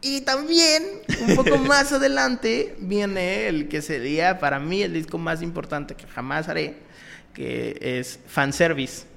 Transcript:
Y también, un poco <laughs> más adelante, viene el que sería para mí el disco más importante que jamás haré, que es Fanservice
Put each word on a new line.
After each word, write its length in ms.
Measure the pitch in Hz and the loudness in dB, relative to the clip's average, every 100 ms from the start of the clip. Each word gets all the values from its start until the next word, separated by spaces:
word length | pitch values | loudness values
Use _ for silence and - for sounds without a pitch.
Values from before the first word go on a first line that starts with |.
Y 180 | 277 277 | -4 -4
también, 600 | 262 269 302 330 330 311 370 - - - 226 | 0 -2 2 4 6 4 0 -10 -6 -2 4
un 100 | - | 6
poco 200 | - 277 | 6 4
<laughs> 0 | |
más 340 | 262 285 277 | 6 4 4
adelante, 840 | 277 277 277 262 247 226 233 - - | 2 2 2 0 0 0 0 -2 -6
viene 720 | 185 202 202 190 180 196 220 | -2 0 0 0 -2 0 0
el 200 | 160 147 | -2 -2
que 120 | 151 | -6
sería 580 | 147 151 123 151 175 185 | -4 -4 -2 2 2 2
para 200 | 143 139 | 0 0
mí 220 | 147 190 | -2 -2
el 100 | 196 | 0
disco 240 | 165 156 165 | -2 -4 -6
más 240 | 165 160 | -4 -4
importante 540 | 170 170 - 147 143 | -4 -8 -6 -8 -8
que 120 | - - | -12 -14
jamás 420 | - 127 147 160 | -10 -4 -4 -4
haré, 280 | 160 151 - - - - - - | -4 -4 -8 -20 -20 -20 -20 -20
que 460 | - 131 123 120 - | -10 -8 -6 -6 -6
es 400 | - 127 123 - - | -6 -6 -6 -12 -6
Fanservice 800 | - 139 139 170 151 131 - - | -2 0 2 2 2 -4 -8 -16